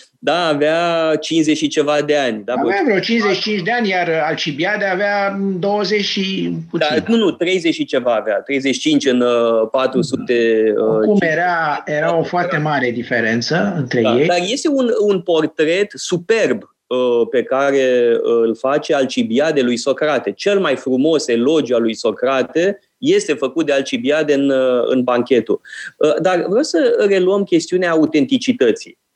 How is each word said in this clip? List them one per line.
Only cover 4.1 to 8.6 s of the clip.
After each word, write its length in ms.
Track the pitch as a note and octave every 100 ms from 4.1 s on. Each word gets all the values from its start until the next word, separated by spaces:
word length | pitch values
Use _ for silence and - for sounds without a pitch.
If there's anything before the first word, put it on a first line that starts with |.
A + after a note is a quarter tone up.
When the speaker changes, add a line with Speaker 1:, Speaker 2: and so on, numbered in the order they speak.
| D#3+
Speaker 2:
Alcibiade 640 | D#3 D3+ E3 C#3 F3+ G#3+ G3
avea 540 | F#3 G3+ G#3 G3 G3 G3 F3+
douăzeci 440 | G3 G#3 G3+ G#3+
și 540 | G3 G3+ F#3+ F#3+ E3+ E3 E3
puțin. 180 | E3+ D#3
Speaker 1:
Da, 140 | D#3 -
nu, 100 | A3+
nu, 140 | F#3+
treizeci 420 | - F3 F#3 E3
și 120 | D3+ D3
ceva 300 | C3+ A#2+ A2
avea, 200 | G#2+ G2+
treizeci 380 | - C#3